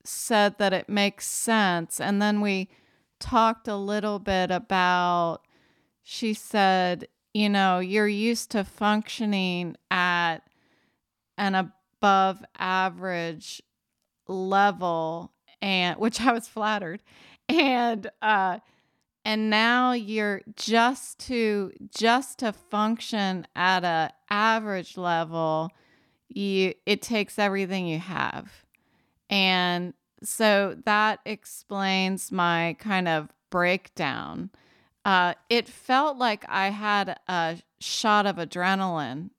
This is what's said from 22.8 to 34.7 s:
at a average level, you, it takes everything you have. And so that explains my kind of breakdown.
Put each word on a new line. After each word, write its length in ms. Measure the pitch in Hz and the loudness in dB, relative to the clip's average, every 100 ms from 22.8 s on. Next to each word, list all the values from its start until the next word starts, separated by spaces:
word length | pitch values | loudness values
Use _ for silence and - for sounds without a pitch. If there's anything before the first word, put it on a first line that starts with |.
| 214 226 - 220 196 185 - - | 0 -2 -4 -2 -2 -2 -6 -2
at 280 | 180 185 | 2 2
a 280 | 175 165 156 - - | 2 0 -2 -6 -6
average 680 | 208 220 226 214 190 160 - | 0 2 2 -2 -6 -8 -6
level, 760 | 175 170 160 165 160 156 165 - _ _ _ _ - | -2 0 -2 -2 0 0 -2 -10 _ _ _ _ -14
you, 440 | 196 202 190 185 - - | -6 -2 2 0 -2 -2
it 160 | 202 | -2
takes 360 | - 226 196 - | 0 -2 -2 0
everything 500 | 202 196 185 190 175 | 0 0 -4 -4 -2
you 120 | 160 | -4
have. 640 | 185 185 - - - - _ _ _ _ _ _ - | -6 -6 -6 -6 -14 -20 _ _ _ _ _ _ -2
And 640 | 202 190 185 180 175 180 - _ _ | 2 2 2 0 -2 -4 -10 _ _
so 540 | 214 - 220 202 196 78 - | -8 0 2 4 0 -4 0
that 340 | 208 214 208 - | 2 2 -2 -8
explains 1040 | 208 - - - 196 190 190 190 190 - | -12 -12 -20 -10 -4 0 0 0 -2 -4
my 440 | 185 175 170 170 - | 0 0 2 -2 -4
kind 280 | 220 190 175 | -2 0 0
of 220 | 160 151 _ - | 0 -4 _ -6
breakdown. 1000 | 180 175 185 - - 151 117 73 82 185 _ _ | 0 2 0 -4 -6 -4 -4 -8 -10 -12 _ _